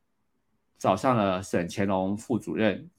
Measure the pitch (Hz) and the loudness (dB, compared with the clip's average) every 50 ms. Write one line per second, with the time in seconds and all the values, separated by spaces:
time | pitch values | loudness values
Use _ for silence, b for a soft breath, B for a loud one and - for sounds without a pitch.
0 | _ _ _ _ _ _ _ _ _ _ _ _ _ _ _ _ - 113 95 95 | _ _ _ _ _ _ _ _ _ _ _ _ _ _ _ _ 0 0 2 2
1 | - 135 123 113 101 98 92 92 101 - - 95 87 87 - - 98 101 98 95 | 2 2 4 4 2 2 0 -2 -2 -2 -2 -2 -2 -2 -2 -2 0 0 0 0
2 | 95 95 101 104 - - 127 104 - 87 87 92 110 104 92 - - - _ | 0 -2 -4 -6 -4 -4 -4 -2 -2 -4 -2 0 2 2 0 -2 -8 -16 _